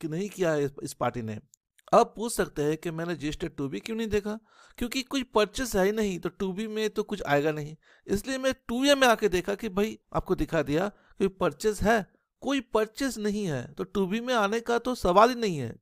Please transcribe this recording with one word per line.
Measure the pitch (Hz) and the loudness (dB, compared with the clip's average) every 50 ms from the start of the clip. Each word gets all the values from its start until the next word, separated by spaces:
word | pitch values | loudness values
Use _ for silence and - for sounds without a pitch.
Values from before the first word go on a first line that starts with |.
कि | - 156 | -8 -6
नहीं | 156 170 202 202 | -4 -4 -6 -4
किया | - 180 185 165 | -2 0 0 2
है | 156 147 143 | 2 2 0
इस, | 139 - - | -2 -4 -6
इस | - 143 | -10 -10
पार्टी | - - - 120 117 123 | -6 -2 -2 -2 -2 -4
ने। | 113 110 104 104 - _ _ - _ _ _ _ - - | -6 -6 -8 -8 -10 _ _ -20 _ _ _ _ -2 4
अब | - 202 233 - - | 6 6 6 4 0
पूछ | 190 220 240 | -8 -6 -4
सकते | - - 185 - - 156 | -2 -2 -4 -2 -2 -2
हैं | 147 151 160 | 0 0 0
कि | 160 - 175 | -2 -4 -6
मैंने | 160 160 170 175 175 | -6 -6 -4 -6 -6
जीएसटी | 139 131 151 156 - 180 160 | -4 -6 -6 -6 -6 -8 -8
टू | 139 - 139 139 | -6 -6 -6 -6
बी | 156 202 | -6 -8
क्यों | - - 226 | -8 -6 -6
नहीं | 220 226 220 | -6 -4 -2
देखा, | 202 208 196 208 214 226 _ _ _ - - - - - | -2 -2 -2 -4 -8 -10 _ _ _ -20 -20 -16 -10 -8
क्योंकि | 247 233 220 262 | -6 -4 -4 -4
कोई | 254 - 277 277 | -4 -4 -4 -6
परचेज | 247 - - 220 208 190 - - 262 233 - | -4 0 2 2 2 2 0 -4 -4 0 2
है | 196 185 | 2 2
ही | 196 | 2
नहीं, | 214 226 214 202 185 165 | 2 0 0 -2 -2 -4
तो | - 175 | -6 -6
टू | - - 202 190 | -6 -4 -4 -4
बी | 180 190 220 | -4 -4 -6
में | 214 214 214 220 208 | -6 -4 -4 -4 -2
तो | 214 220 | -2 -4
कुछ | 208 - 208 185 | -4 -4 -4 -4
आएगा | - - 143 143 143 156 | 0 2 2 2 2 2
नहीं, | 151 151 147 151 156 - _ _ _ _ - | -2 -2 -6 -10 -12 -16 _ _ _ _ -6
इसलिए | - 196 202 - 254 262 262 | -4 -4 -2 -2 -4 -4 -2
मैं | 262 262 254 - _ - | -2 -2 -2 -4 _ -4
टू | 233 247 269 | -2 2 4
ए | 285 285 | 4 6
में | 269 262 247 | 6 6 6
आके | 220 208 220 196 | 6 6 2 2
देखा | 170 180 175 202 202 | 2 0 0 -2 -4
कि | 196 226 220 | -4 -4 -4
भाई | 180 202 208 220 220 - _ - | -2 0 0 -2 -2 -8 _ -6
आपको | - 160 - - 185 | -4 -4 -2 0 -2
दिखा | - 156 - 165 160 | -2 -2 0 0 0
दिया | 139 131 147 160 190 208 | 0 2 2 0 0 -2
कोई | - _ _ _ - - 196 190 | -4 _ _ _ -4 -2 -2 0
परचेज | 190 - 185 160 143 - - 214 208 - | 0 0 -2 -2 0 0 0 0 0 2
है, | 180 208 233 220 170 - _ _ _ _ _ - | 2 4 4 2 0 -4 _ _ _ _ _ -8
कोई | - 240 277 269 | -4 -2 -2 -2
परचेज | - _ - 214 220 214 - - 277 262 - 226 | -2 _ 0 0 0 0 -2 -4 -4 -2 -2 -2
नहीं | 208 208 202 214 208 | -2 -2 -2 -2 -2
है, | 175 143 123 120 143 | -2 -2 -4 -6 -8
तो | 143 - 185 | -8 -10 -8
टू | 185 - 208 196 | -4 -2 0 0
बी | 175 202 233 | 0 0 -2
में | 240 254 254 | -2 0 0
आने | 226 202 196 220 233 | 2 2 0 0 -2
का | 226 - 233 233 | 0 0 0 0
तो | 233 254 254 | 0 -2 -4
सवाल | - - 180 180 202 226 254 | 0 2 4 6 8 8 6
ही | 254 | 6
नहीं | 240 226 202 170 143 | 2 -2 -2 -2 -2
है। | 123 110 92 - | -6 -8 -8 -12